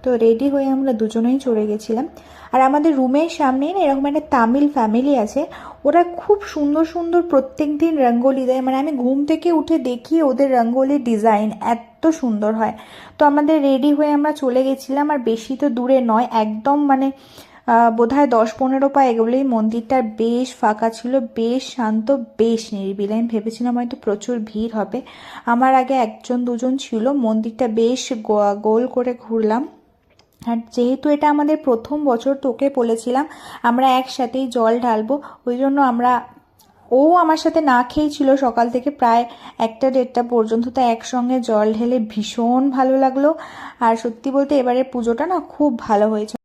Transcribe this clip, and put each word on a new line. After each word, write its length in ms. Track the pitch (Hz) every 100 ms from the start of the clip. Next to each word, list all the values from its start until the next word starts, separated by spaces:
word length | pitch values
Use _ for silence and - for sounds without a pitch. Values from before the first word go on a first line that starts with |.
তো 140 | 262 240
রেডি 320 | 226 226 277
হয়ে 180 | 277 269
আমরা 260 | 269 269
দুজনেই 460 | 220 220 226 233 269
চলে 280 | 269 220 214
গেছিলাম। 420 | 214 - 226 330 - - - -
আর 80 | 254
আমাদের 360 | 262 294 320 277
রুমের 320 | 254 277 330
সামনেই 440 | 330 277 262 294
না 80 | 381
এরকম 260 | 311 269 285
একটা 140 | 302
তামিল 480 | 302 269 226 269 285
ফ্যামিলি 480 | 285 220 220 277 269
আছে, 300 | 214 269 330 - - -
ওরা 200 | 285 330
খুব 380 | 349 349 - 403
সুন্দর 420 | - 302 285 302
সুন্দর 380 | 320 349 339 349
প্রত্যেক 560 | 339 277 262 - 302 294
দিন 200 | 330 311
রঙ্গোলি 480 | 247 233 262 269 254
দেয়। 140 | 262
মানে 160 | 262 262
আমি 160 | 302
ঘুম 320 | 277 247 277
থেকে 280 | 285 320 339
উঠে 260 | 320 320 320
দেখি 440 | 254 240 - 330
ওদের 300 | 285 254 277
রঙ্গোলির 520 | 254 226 247 269 285
ডিজাইন 460 | 240 220 226 208 214 -
এত 500 | 220 233 - _ 320
সুন্দর 440 | 320 254 208 214
হয়। 180 | 220 220 - - - - -
তো 60 |
আমাদের 380 | 294 285 294 311
রেডি 300 | 277 269 294
হয়ে 180 | 285 302
আমরা 220 | 294 302
চলে 320 | 302 262 254
গেছিলাম, 460 | 262 269 - 277 294
আর 80 | 294
বেশি 380 | 233 226 - 262
তো 120 | 294
দূরে 320 | 233 247 262
নয়, 260 | 240 220 240
একদম 520 | 226 214 214 277 285
মানে, 260 | 285 262 269 269 - - - - -
আহ, 240 | 233 233
বোধহয় 360 | 226 233 269 285
দশ 260 | 233 226 -
পনেরো 300 | 262 269 277
পা 160 | 277
এগোলেই 400 | 262 226 226 254
মন্দিরটা 580 | 277 226 220 233 226 262
বেশ 520 | 226 220 226 240 254 -
ফাঁকা 320 | 220 214 226
ছিল, 320 | 226 240 269
বেশ 540 | 233 - 226 254 -
শান্ত, 420 | - 220 220 220 277 226 -
বেশ 340 | 226 220 -
নিরিবিলি। 420 | 202 196 196 202
আমি 140 | 220 233
ভেবেছিলাম 480 | 226 220 220 247 240
হয়তো 200 | 240 269
প্রচুর 380 | - 208 - 240
ভিড় 400 | 214 208 226 220
হবে। 240 | 190 240 - - - - -
আমার 280 | 233 262
আগে 200 | 262 254
একজন 500 | 269 220 214 - 247
দুজন 320 | 240 240 254 269
ছিল, 360 | - 226 240
মন্দিরটা 560 | 285 220 220 226 220 240
বেশ 440 | 220 226 254 - 233
গো-, 300 | 214 208 202
গোল 320 | 202 220 220 254
করে 280 | 254 247 240
ঘুরলাম। 480 | 220 226 214 226 330 - _ _ _ _ _ _ -
আর 100 | 233 233
যেহেতু 360 | - 240 262 294
এটা 220 | 294 302
আমাদের 260 | 294 294 311
প্রথম 480 | 277 226 - 302
বছর, 300 | 294 233 269
তোকে 360 | 269 269 233 277 277
বলেছিলাম 500 | 233 226 247 254 311 - - -
আমরা 280 | 240 240 262
একসাথেই 560 | 254 254 - 240 262 262
জল 340 | 240 226 233
ঢালবো, 420 | 240 220 220 294 - - -
ওই 100 | 247
জন্য 240 | 277 277
আমরা, 420 | 269 233 247 247 - - _ _ _ _ _
ও 240 | 254 302
আমার 220 | 359 320 320
সাথে 240 | 330 320
না 220 | 302 247
খেয়েই 280 | 247 - 302
ছিল 260 | 294 269 269
সকাল 340 | 262 233 240
থেকে 200 | 247 285
প্রায় 340 | 285 240 233 240 - - -
একটা 320 | 226 220 262
দেড়টা 320 | 262 247 247
পর্যন্ত, 460 | 240 240 220 226 240
তাই 160 | 254
একসঙ্গে 560 | 247 226 - 247 240 262
জল 320 | 233 214 214
ঢেলে 260 | 220 240 254
ভীষণ 720 | 220 214 214 - 233 254 277
ভালো 260 | 254 262 262
লাগলো। 380 | 262 262 294 320 - - - -
আর 160 | 233 226
সত্যি 340 | 240 226 269
বলতে 260 | 269 277 285
এবারের 280 | 247 247
পুজোটা 420 | 262 247 233 233 320
না 140 | 359
খুব 380 | 294 - 294 233
ভালো 320 | - 208 214
হয়েছে। 260 | 214 214 -